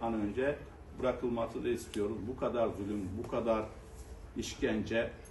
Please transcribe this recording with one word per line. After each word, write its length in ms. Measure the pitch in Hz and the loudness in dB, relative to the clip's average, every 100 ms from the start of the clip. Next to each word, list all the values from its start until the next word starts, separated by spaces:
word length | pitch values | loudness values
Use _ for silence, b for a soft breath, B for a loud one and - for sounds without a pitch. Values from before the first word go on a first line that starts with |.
an 120 | 113 | 0
önce 420 | 110 104 110 135 147 - - - - | 2 2 2 2 2 -4 -14 -14 0
bırakılmasını 680 | 127 120 123 117 117 131 120 | 0 2 0 2 0 0 0
istiyoruz. 480 | 117 - 107 104 110 101 | 0 -2 0 0 0 -4
Bu 120 | 127 | 0
kadar 280 | 127 120 113 | 0 4 2
zulüm, 420 | 92 101 104 92 101 | 2 -2 -2 -2 -4
bu 80 | - | -2
kadar 340 | 123 113 110 107 - - - - - - - | 0 4 4 2 -6 -14 -14 -12 -12 -8 -6
işkence 760 | 110 - 131 110 95 113 117 - - | -4 0 2 2 2 2 2 -2 -12